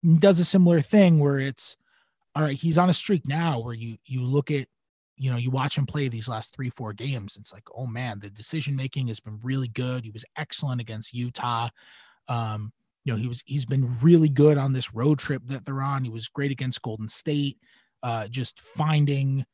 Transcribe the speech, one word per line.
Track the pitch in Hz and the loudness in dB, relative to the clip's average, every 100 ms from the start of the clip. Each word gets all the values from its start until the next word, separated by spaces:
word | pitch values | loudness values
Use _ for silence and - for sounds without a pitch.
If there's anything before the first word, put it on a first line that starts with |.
He | 170 160 | 6 8
does | 196 175 | 8 6
a | 175 | 4
similar | 196 175 170 | 6 6 6
thing | 139 214 185 160 | 4 6 8 6
where | 143 139 | 4 0
it's, | 135 131 - - _ _ _ _ _ 147 | -2 -6 -10 -12 _ _ _ _ _ -2
all | |
right, | 156 139 | -2 0
he's | 165 160 | 2 4
on | 185 | 6
a | |
streak | 175 - 190 131 | 4 2 0 0
now | 151 165 127 | -2 0 -2
where | 117 117 | -4 -8
you, | 113 113 _ | -10 -12 _
you | 127 | -4
look | 123 143 135 | 0 0 0
at, | 147 131 _ _ _ _ _ | -4 -4 _ _ _ _ _
you | 135 | -4
know, | 120 | -2
you | 120 | -2
watch | 131 143 - | -2 -2 -2
him | 135 | -2
play | 151 135 | -2 -4
these | 117 110 | -4 -8
last | 110 - - | -8 -10 -10
three, | 127 | -10
four | - 110 | -8 -12
games. | 101 123 131 101 - | -10 -8 -8 -10 -14
It's | 107 | -18
like, | 104 - - | -18 -18 -12
"Oh | 127 | -10
man, | 113 127 101 | -8 -8 -10
the | 104 | -14
decision-making | 104 - 160 143 139 131 - 123 | -14 -8 -6 -4 -4 -6 -4 -6
has | 107 | -6
been | - 107 | -12 -12
really | 123 135 127 | -6 -4 -4
good." | 113 127 127 | -6 -6 -6
He | 110 | -10
was | 110 117 - | -16 -16 -12
excellent | 151 - 143 123 | -10 -6 -4 -4
against | 113 110 110 | -6 -10 -10
Utah. | 120 123 - 123 117 117 _ - - _ _ - | -8 -8 -4 -4 -2 -4 _ -20 -20 _ _ -6
Um, | 120 113 107 107 _ _ _ - | -4 -4 -6 -10 _ _ _ -6
you | |
know, | 110 | -4
he | 120 | -4
was, | 123 - | -8 -6
he's | 143 120 | -6 -2
been | 135 127 120 | 0 0 4
really | 147 170 156 | 8 8 6
good | 135 147 143 | 6 6 6
on | 135 | 0
this | 131 - 117 | -2 -4 -2
road | 131 147 | 0 0
trip | - 135 120 | -2 -8 -8
that | 135 - | -10 -8
they're | 135 | -6
on. | 139 139 | -4 -4
He | 127 | -6
was | 113 110 | -8 -10
great | - 139 | -6 -4
against | 135 131 - | -4 -6 -6
Golden | 113 110 107 | -8 -8 -8
State, | - - 147 143 - _ _ _ _ | -6 -4 -2 -2 -6 _ _ _ _
uh, | 123 117 107 | -6 -6 -6
just | 123 123 - | -6 -8 -8
finding | - - 151 151 143 139 135 135 - | -18 -4 0 2 2 0 -2 -2 -6